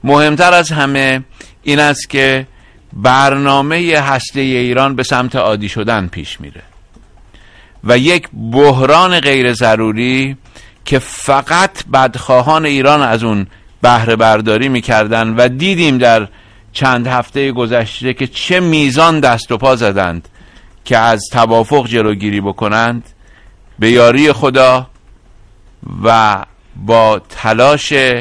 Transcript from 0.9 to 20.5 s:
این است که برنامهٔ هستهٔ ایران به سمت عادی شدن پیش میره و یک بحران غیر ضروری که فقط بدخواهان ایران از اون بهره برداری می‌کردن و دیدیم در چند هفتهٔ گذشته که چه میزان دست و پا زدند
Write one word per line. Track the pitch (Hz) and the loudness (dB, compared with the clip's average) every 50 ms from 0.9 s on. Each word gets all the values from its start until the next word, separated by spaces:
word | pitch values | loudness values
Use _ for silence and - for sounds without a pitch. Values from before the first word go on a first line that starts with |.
| 139 139 135 135 131 131 131 _ - - - - - _ _ | -2 -2 0 0 -2 -2 -6 _ -20 -20 -20 -20 -20 _ _
این | - 143 147 | -2 0 0
است | 151 147 143 - - - | 2 0 0 -4 -8 -6
که | - 135 135 135 135 131 131 - - - _ _ _ _ _ _ - | -2 -2 0 0 0 -2 -6 -10 -18 -20 _ _ _ _ _ _ -16
برنامهٔ | 92 101 127 127 135 139 139 139 139 139 139 139 139 139 147 160 170 175 170 160 151 | -2 0 2 2 4 2 2 0 0 0 0 0 0 0 -2 -2 -2 -2 0 0 0
هستهٔ | 139 139 139 131 - - - 139 | 0 0 -2 -4 -4 -6 -6 -4
ایران | 135 135 131 123 123 123 123 123 135 139 135 | -4 -2 -2 -2 -2 -2 0 0 0 0 -2
به | 120 127 | -4 -4
سمت | - 143 123 127 127 - | -2 -2 -2 -2 -2 -2
عادی | 131 104 104 107 104 104 98 | -2 -2 0 -2 -2 -6 -8
شدن | - 113 104 110 117 110 92 85 | -8 -6 -4 -2 -2 -4 -4 -6
پیش | - 87 73 - - - | -10 -12 -14 -14 -16 -18
میره | 73 71 - 87 - - _ - _ _ _ _ - _ _ - - _ _ - - - _ - - _ _ - - | -18 -20 -20 -20 -20 -20 _ -20 _ _ _ _ -20 _ _ -20 -20 _ _ -20 -20 -20 _ -20 -20 _ _ -14 -2
و | 104 120 123 | 0 0 2
یک | 131 156 175 175 170 - - 107 110 113 | 2 0 0 -2 -4 -8 -16 -12 -10 -4
بحران | 117 135 143 147 131 131 131 131 147 165 185 185 180 170 | 2 4 4 4 4 2 2 2 4 4 4 2 0 0
غیر | 147 139 139 135 123 123 120 | 0 0 0 0 0 -2 -2
ضروری | 113 120 113 110 107 113 110 107 110 120 127 127 131 135 135 135 135 _ - _ - - - _ _ - | 0 0 0 0 0 0 -4 -4 -4 -4 -4 -2 -4 -4 -6 -8 -12 _ -20 _ -20 -20 -20 _ _ -6
که | - 143 131 | -4 -4 -4
فقط | - - - - - - 139 139 135 - 165 175 190 190 - - - - 139 | -4 -6 -16 -12 -2 -2 -2 -2 0 -2 -2 0 0 -2 -4 -10 -14 -2 0
بدخواهان | 135 131 127 - 120 - - 131 127 123 139 160 156 160 | 0 0 0 -2 -6 -2 2 2 2 4 2 0 0 0
ایران | 151 143 139 131 139 147 151 | -2 -2 0 2 2 2 2
از | 143 120 110 117 113 | 2 0 -2 -2 -2
اون | 117 107 104 98 - - - _ - - _ | -2 -2 -4 -4 -6 -12 -20 _ -20 -16 _
بهره | - 123 120 117 113 117 113 | 2 2 2 2 2 0 0
برداری | 113 113 110 110 107 107 110 107 110 127 139 | 2 2 2 2 2 2 0 0 0 0 -2
می‌کردن | 131 120 110 - 120 110 107 107 113 113 113 113 | -4 -4 -2 0 0 0 0 0 -2 -2 -2 -2
و | 113 117 123 123 | 2 2 2 2
دیدیم | 127 131 160 190 196 170 170 156 135 123 | 2 -2 -2 -2 0 0 0 0 0 2
در | 123 120 113 113 104 95 - - _ _ _ - _ _ - | 2 4 2 2 0 -4 -12 -20 _ _ _ -20 _ _ -8
چند | - 139 131 127 120 117 127 | -4 -2 0 0 0 -2 -2
هفتهٔ | 127 123 117 - _ 139 139 139 | -4 -4 -4 -4 _ -4 -4 -4
گذشته | 123 120 123 113 123 120 113 104 - - - 127 123 | -2 -4 -4 -2 -2 -2 -2 -4 -8 -8 -6 -6 -6
که | - 135 - | -6 -8 -8
چه | - - - - 185 180 | -8 -10 -4 -2 -2 0
میزان | 180 170 160 156 147 139 123 143 165 170 165 156 | 0 0 0 0 0 0 2 2 2 2 2 2
دست | 139 127 120 117 - - | 0 0 0 0 -2 -6
و | 123 107 | -6 -2
پا | 131 135 131 | 0 0 0
زدند | 117 117 104 98 101 95 90 85 85 - - _ - - - | 2 0 -2 0 0 -2 -2 -4 -8 -12 -16 _ -20 -20 -20